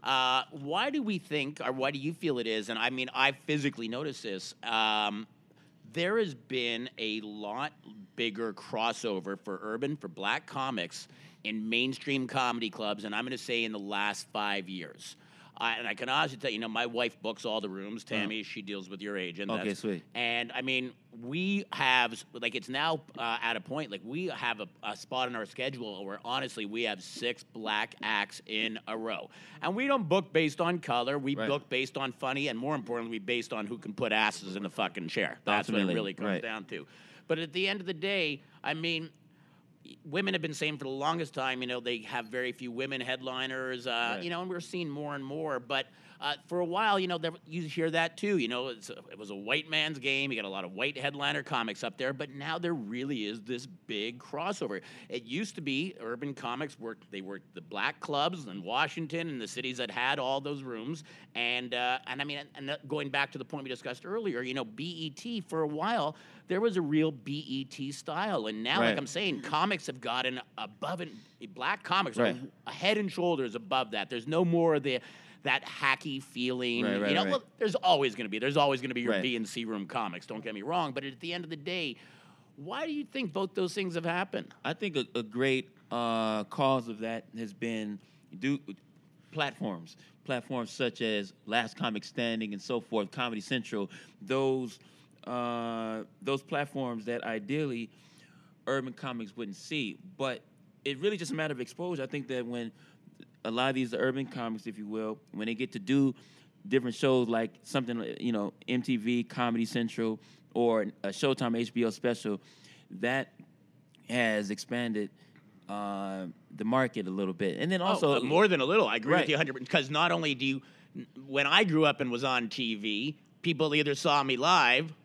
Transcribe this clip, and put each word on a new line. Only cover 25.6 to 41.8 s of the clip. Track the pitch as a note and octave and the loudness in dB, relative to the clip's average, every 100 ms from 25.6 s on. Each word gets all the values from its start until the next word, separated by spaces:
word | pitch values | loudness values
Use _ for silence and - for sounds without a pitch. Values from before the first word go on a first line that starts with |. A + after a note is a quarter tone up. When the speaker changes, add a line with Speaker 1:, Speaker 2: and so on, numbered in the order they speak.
| C3 C3 A2+ F#2+ | -4 -4 -8 -8
Speaker 1:
where, | G2 G2+ | -8 -8
honestly, | A#2+ C3 C3 - | -4 -2 -2 -4
we | G#2 A2 | -4 0
have | A#2 G2 | 0 -2
six | F2 - A#2+ A#2+ | -8 -4 -4 -4
black | - A2+ A2 G#2+ A2+ - | -10 -8 0 0 0 -4
acts | G#2+ G#2 G2+ - - | 0 0 0 -6 -4
in | G#2+ A2+ A2 - | -2 -2 -4 -6
a | A2+ | -6
row. | A2+ F#2+ - - - - | -4 -6 -8 -16 -20 -6
And | E3 | -2
we | G3+ C4+ | 0 2
don't | C4+ E3 | 2 4
book | F#3+ D3 | 2 4
based | D#3+ D#3 C#3+ | 4 4 2
on | E3+ F3 | 2 2
color. | D3+ B2 B2 C#3+ | 0 0 2 0
We | C3+ | 0
Speaker 2:
Right. | C#3 A2 | 0 2
Speaker 1:
book | C#3 - | 0 0
based | B2+ C3 C#3 | -2 0 -2
on | C3+ | -4
funny, | A#2+ C3 C3+ C#3+ | -2 -2 0 0
and | A2+ | -2
more | C3+ D3 | -2 -2
importantly, | G#2+ A#2+ A2+ A2+ | -2 -4 -2 -6
based | G2 A#2+ A2 | 0 -2 0
on | A2 G#2 | -4 -4
who | A#2 | -6
can | - | -8
put | G2+ A#2+ | -2 2
asses | G#2+ G#2+ - F#2+ | 6 4 2 -6
in | F#2+ | -4
a | G2 | -4
fucking | - F#2+ F#2+ E2 | -2 -2 -2 -4
chair. | - E2+ - | 0 0 0
That's | - G#2 - | 2 2 4
what | |
it | G#2+ | 2
Speaker 2:
Ultimately, | F#2+ F2 | 2 2
Speaker 1:
really | G2 | -2
comes | F2+ G#2 | -2 0
Speaker 2:
right. | F2+ | 0
Speaker 1:
down | A2+ A2 F#2+ | -2 -6 -8
to. | F2 C#2+ - - - - | -10 -10 -20 -20 -20 -4
But | D#3+ | -2
at | E3 | -2
the | E3+ G3 | -2 0
end | G3+ | -2
of | F3+ | -4
the | |
day, | E3 F#3+ G3 D#3 C#3 - - | -4 0 2 0 -2 -10 -8
I | - | -4
mean, | D#3+ E3 E3 D#3+ - - - - - _ _ - - | -2 0 -2 -4 -14 -20 -20 -20 -20 _ _ -20 -18
women | D#3 E3 G3 | -4 -2 0
have | F#3 | 0
been | D#3+ | -2
saying | C#3+ D3+ D3+ | -2 -4 -2
for | |
the | C3+ | -6
longest | C3+ D3 E3+ D3 | -2 0 0 -2
time, | C#3+ C3 B2+ | -2 -2 -2
you | B2+ | -2
know, | B2 | -2